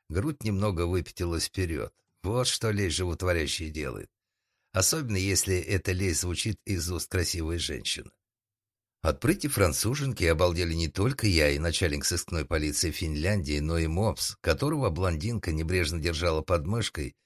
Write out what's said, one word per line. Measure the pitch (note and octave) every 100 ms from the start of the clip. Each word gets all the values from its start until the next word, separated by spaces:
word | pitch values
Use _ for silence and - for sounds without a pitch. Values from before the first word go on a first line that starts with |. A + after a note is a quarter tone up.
| -
грудь | E2+ C3+ C#3+
немного | A2 F#2+ G#2+ E2+ F2
выпятилась | F2+ D#2+ - F2 E2 -
вперед. | - F2 D2+ G#1+ _ _ _
Вот | F#2 A#2+ B2
что | - A2+
лесть | G2+ F#2+ D#2
животворящая | F2+ D#2+ F2+ E2+ D2 - D#2+
делает. | D2+ C#2 G1+ - _ _ _ _ _ _
Особенно, | F#2+ F#2 D#3+ B2+ F#2+
если | F#2+ F#2 G2 F2+
эта | D#2 G2 -
лесть | F2+ G2 D#2
звучит | F2+ F2 A2 G2 -
из | F2+ E2
уст | E2+ -
красивой | F#2+ E2 F2 D#2+ E2+
женщины. | - C2 - - - _ _ _ _ _ _ _ _ _
От | D#2 C#2
прыти | B2+ G#3 -
француженки | - F#2 D#2+ G#2 C#3+ C#3 A2+
обалдели | E2 D#2+ F2+ E2+ E2+
не | E2 E2
только | - A2 C3+ G#2+
я | D#2+ D2+
и | C#2+
начальник | E2+ E2 F2 D2 -
сыскной | E2+ - E2 D2
полиции | D#2+ D2+ C#2+ E2+
Финляндии, | - E2 D2+ E2+ G#2 C#2 D2
но | D2+ E2
и | D#2+
мопс, | E2 G#2+ - - -
которого | - E2 C#3 D#3 A#2
блондинка | D#2 F#2 E2 G#2 A#2 -
небрежно | D#2 D#2+ F#2 D#2+ E2+
держала | D#2+ D#2+ F2 D#2
под | - F2 D2+
мышкой, | A2+ - - C2+ -